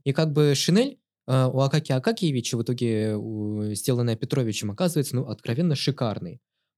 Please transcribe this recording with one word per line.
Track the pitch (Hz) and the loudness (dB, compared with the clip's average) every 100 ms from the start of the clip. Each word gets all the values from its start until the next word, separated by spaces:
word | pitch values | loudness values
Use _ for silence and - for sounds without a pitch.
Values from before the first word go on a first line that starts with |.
| - | -2
И | |
как | 135 160 | 0 2
бы | 147 147 139 | 4 4 4
шинель, | - 185 269 - _ _ - | 4 4 2 -2 _ _ 0
э, | 131 127 | 2 2
у | 127 | 2
Акакия | 135 151 151 131 | 2 0 0 0
Акакиевича, | 170 233 170 131 113 117 | 0 0 0 0 -2 -2
в | |
итоге, | 113 120 120 110 107 107 | -2 0 0 2 0 -2
у, | 110 107 104 107 107 | -4 -6 -4 -2 -4
сделанная | 104 - 123 120 110 | -2 0 2 2 0
Петровичем, | - - 117 104 104 | -2 -2 -2 -2 -6
оказывается, | 104 180 156 135 120 | -2 0 0 -2 -2
ну, | 131 | -4
откровенно | 107 - 117 175 139 | -6 -4 0 0 0
шикарной. | - 135 120 98 87 117 _ _ _ | -2 -2 -2 -4 -8 -12 _ _ _